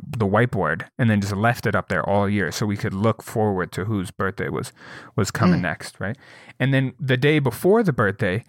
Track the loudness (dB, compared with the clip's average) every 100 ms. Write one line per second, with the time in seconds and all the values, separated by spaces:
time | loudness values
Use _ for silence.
0 | -4 -2 2 4 2 2 0 -2 -6 0
1 | 2 2 0 0 0 0 -2 -2 -2 -2
2 | 0 0 0 0 -2 -2 -4 -2 -4 0
3 | 0 0 -4 0 0 0 -4 -4 -4 -4
4 | -4 -4 -6 -4 -4 -4 -8 -12 -20 -20
5 | -8 -2 -2 2 2 2 0 -6 -10 -10
6 | -10 -10 -14 -20 -12 -2 2 2 0 -2
7 | -2 2 4 2 2 0 2 4 2 2
8 | 0 0 0 -2